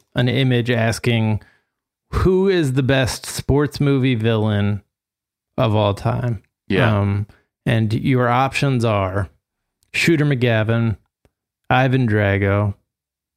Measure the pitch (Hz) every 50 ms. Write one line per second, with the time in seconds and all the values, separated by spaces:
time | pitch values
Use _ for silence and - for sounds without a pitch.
0 | - _ - 127 123 127 113 131 135 131 127 120 117 117 123 110 113 117 110 -
1 | - 123 117 113 110 110 110 101 - - _ _ _ _ _ _ _ _ _ _
2 | _ _ - - - 180 190 185 190 196 190 180 160 135 127 139 135 120 139 135
3 | 131 - - - - - - - - - 131 143 147 139 - - 147 143 139 135
4 | 127 135 127 110 110 117 113 107 107 110 104 104 104 101 104 98 - _ _ _
5 | _ _ _ _ _ _ _ _ _ _ _ - 131 113 104 107 104 101 101 -
6 | - 113 117 117 127 120 113 95 - _ _ _ _ - 98 90 87 95 110 101
7 | 101 101 98 101 104 - - _ _ _ _ _ _ 143 123 113 110 107 110 -
8 | - 143 131 123 123 120 120 127 135 131 - - 147 139 135 123 113 117 107 101
9 | 95 92 92 101 98 - - _ _ _ _ _ _ _ _ _ _ _ - -
10 | - 165 170 147 151 147 139 120 123 120 113 110 110 110 117 117 117 113 101 -
11 | _ _ _ _ _ _ _ _ _ _ _ _ _ - 127 127 131 135 123 131
12 | 127 110 104 107 101 98 98 98 101 98 98 101 104 101 98 - _ _ _ _
13 | _ _ _ _ _ _ _